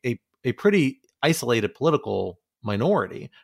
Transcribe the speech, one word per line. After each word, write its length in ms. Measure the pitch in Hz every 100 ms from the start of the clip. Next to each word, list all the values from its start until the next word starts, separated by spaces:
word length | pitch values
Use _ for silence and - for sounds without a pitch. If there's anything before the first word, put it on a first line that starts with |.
| 123
a, 120 | - _ _
a 100 | 127
pretty 500 | - 208 202 135 - _ -
isolated 520 | 151 160 120 117 104
political 640 | - 156 147 107 98 95 92 _ _
minority. 680 | 107 101 156 185 95 - - _